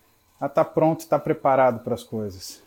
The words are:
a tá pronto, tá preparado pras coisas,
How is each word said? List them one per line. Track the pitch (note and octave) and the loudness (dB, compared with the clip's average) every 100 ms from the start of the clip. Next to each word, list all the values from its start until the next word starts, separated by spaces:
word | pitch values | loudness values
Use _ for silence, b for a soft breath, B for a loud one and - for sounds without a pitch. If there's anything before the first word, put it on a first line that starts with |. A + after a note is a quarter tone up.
| _ _ _ _ | _ _ _ _
a | C#3 | -4
tá | - | 0
pronto, | D#3 - D#3 D#3 - | 0 2 2 0 -2
tá | D3 | -2
preparado | D#3+ D#3 C#3+ C3+ B2+ A#2 | -2 -2 2 4 4 2
pras | A#2 A#2 | -4 -8
coisas, | - A2+ G#2 F#2 - - | -6 -8 -8 -10 -16 -20